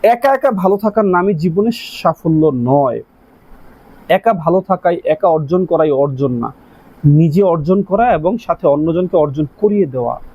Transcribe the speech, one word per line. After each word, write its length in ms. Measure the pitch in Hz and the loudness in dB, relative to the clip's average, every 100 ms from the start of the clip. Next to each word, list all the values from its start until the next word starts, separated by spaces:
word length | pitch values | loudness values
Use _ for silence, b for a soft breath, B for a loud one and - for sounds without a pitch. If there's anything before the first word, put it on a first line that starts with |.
একা 300 | 220 233 277 | 2 2 0
একা 180 | 269 277 | 2 0
ভালো 260 | 196 190 202 | 0 0 0
থাকার 280 | 214 214 | 0 0
নামই 280 | 202 180 190 | 2 2 0
জীবনের 380 | 165 175 165 226 | 0 -2 0 -2
সাফল্য 800 | 233 - - 175 160 165 156 156 | -4 -12 -4 -4 -2 0 2 2
নয়। 460 | 131 120 143 135 113 - _ _ _ _ - - - - - - | 0 0 0 0 -4 -10 _ _ _ _ -20 -20 -20 -20 -20 -2
একা 240 | 185 226 | 0 0
ভালো 300 | 196 160 185 190 | -2 0 -2 -2
থাকাই, 320 | 180 175 175 | -2 -2 -2
একা 220 | - 156 185 | -4 0 0
অর্জন 380 | 160 143 180 | 0 0 -2
করাই 260 | 185 165 156 | 0 0 2
অর্জন 400 | 135 143 131 139 | 2 -2 -2 -2
না, 220 | 123 - - B B - - | -2 -6 -12 B B -20 0
নিজে 380 | 147 147 165 165 | 2 4 4 2
অর্জন 380 | 196 165 147 190 | 2 0 0 -2
করা 320 | 185 202 240 | 0 0 2
এবং 240 | 170 160 226 | 0 -2 -4
সাথে 300 | - - 160 | -4 0 0
অন্যজনকে 500 | 143 156 165 185 175 | 2 0 -2 0 0
অর্জন 280 | 151 135 147 - | 0 -2 -6 -2
করিয়ে 240 | 208 208 | 0 0
দেওয়া 340 | 165 127 120 120 - | -2 -2 -6 -6 -12